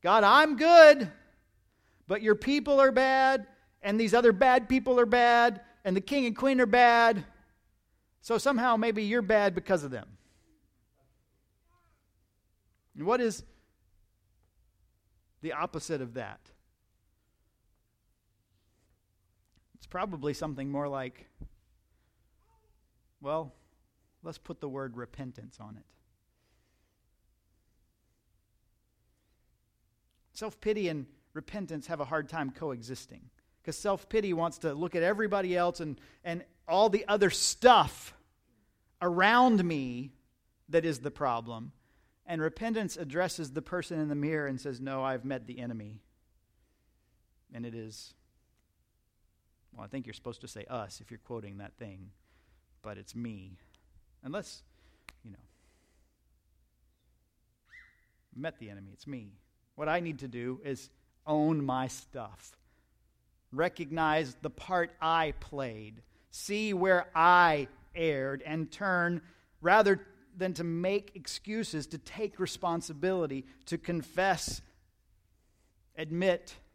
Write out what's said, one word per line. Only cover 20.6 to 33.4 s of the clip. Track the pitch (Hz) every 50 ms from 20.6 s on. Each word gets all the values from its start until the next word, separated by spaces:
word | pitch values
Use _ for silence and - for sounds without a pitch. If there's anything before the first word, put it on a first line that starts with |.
| 135 139
more | 139 143 143
like, | 143 139 135 131 127 - - - _ _ _ - - _ _ _ _ _ _ _ _ _ _ _ _ _ _ _ _ _ _ _ _ _ _ _ _ _ _ _ _ _ _ _ _ _ _
well, | 143 139 151 160 160 135 - _ _ _ _ _ _ _ _ _ _ _ _ _ _
let's | 165 160 -
put | _ - 175 _
the | - 143
word | 131 135 135 135 117
repentance | 120 120 117 - - 139 127 123 - 110 107 _ _
on | 110 104 107
it. | 110 _ _ _ _ _ _ _ _ _ _ _ _ _ _ _ _ _ _ _ _ _ _ _ _ _ _ _ _ _ _ _ _ _ _ _ _ _ _ _ _ _ _ _ _ _ _ _ _ _ _ _ _ _ _ _ _ _ _ _ _ _ _ _ _ _ _ _ _ _ _ _ _ _ _ _ _ _ _ _ _ _ _ _ _ _ _ _ _ _ _ _
Self-pity | - 220 220 208 _ - 214 214 214 202 175
and | 160 151 135 - _ _ _ _ _
repentance | 151 139 - - 208 196 160 160 151 131 -
have | 170 151
a | 147
hard | 123 156 156 151 135
time | 160 165 147 139
coexisting, | 131 - 165 151 131 120 113 117 131 120 - _ - - - 127 _ _